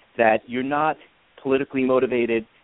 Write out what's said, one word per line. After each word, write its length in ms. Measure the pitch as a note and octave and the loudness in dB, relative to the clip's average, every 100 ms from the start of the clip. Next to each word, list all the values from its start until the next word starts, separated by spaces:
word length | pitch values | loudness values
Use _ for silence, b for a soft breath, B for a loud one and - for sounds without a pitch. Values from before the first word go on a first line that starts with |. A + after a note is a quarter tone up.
| b - | b 0
that 240 | A2+ A2 - | 2 2 -2
you're 160 | B2 | -6
not 320 | C3 D3 D#3 D3 - _ _ _ | -4 -2 -2 -4 -10 _ _ _
politically 420 | C3+ C3+ C#3 C3+ | -2 -2 -2 -2
motivated, 640 | B2+ B2+ B2 A#2+ A#2 A2+ A2 b | 0 2 2 0 -2 -2 -4 b